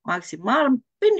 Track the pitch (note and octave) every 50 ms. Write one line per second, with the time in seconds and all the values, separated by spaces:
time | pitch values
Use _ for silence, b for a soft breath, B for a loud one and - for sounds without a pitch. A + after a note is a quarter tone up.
0 | _ - F3 F3+ - - - D#3+ F3 G#3 B3 D#4 D4+ C#4 C4 A#3+ - _ _ _
1 | G4+ G#4+ G#4+